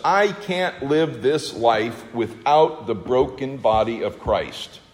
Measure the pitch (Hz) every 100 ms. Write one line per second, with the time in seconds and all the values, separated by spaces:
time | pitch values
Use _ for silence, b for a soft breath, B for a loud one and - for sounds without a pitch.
0 | 151 196 208 - - 180 180 - 135 151
1 | 160 120 123 151 - - 117 110 117 117
2 | - 117 107 - 135 151 165 160 107 104
3 | 113 127 127 - 135 135 113 110 110 113
4 | - - 120 98 71 - - - -